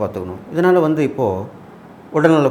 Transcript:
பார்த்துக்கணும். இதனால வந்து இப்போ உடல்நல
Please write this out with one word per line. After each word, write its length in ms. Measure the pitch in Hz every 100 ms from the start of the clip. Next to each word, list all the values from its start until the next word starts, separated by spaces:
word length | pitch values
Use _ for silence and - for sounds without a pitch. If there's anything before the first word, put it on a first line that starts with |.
பார்த்துக்கணும். 400 | 98 98 90 95 -
இதனால 260 | 156 180 180 156
வந்து 160 | 156 139
இப்போ 180 | 135 113 92 117 - - - - - - -
உடல்நல 320 | 160 160 135